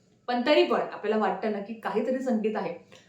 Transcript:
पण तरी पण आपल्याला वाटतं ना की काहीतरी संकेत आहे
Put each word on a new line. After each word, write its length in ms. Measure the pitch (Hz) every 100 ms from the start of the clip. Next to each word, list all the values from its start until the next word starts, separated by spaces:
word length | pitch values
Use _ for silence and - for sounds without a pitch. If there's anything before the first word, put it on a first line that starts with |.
| _ _ -
पण 140 | 247 302
तरी 180 | 302
पण 180 | 294 196 -
आपल्याला 280 | - 208 220
वाटतं 300 | 190 185 220
ना 80 | 202
की 140 | -
काहीतरी 460 | 226 190 202 247 254
संकेत 360 | 254 220 214 202
आहे 180 | 180 - - -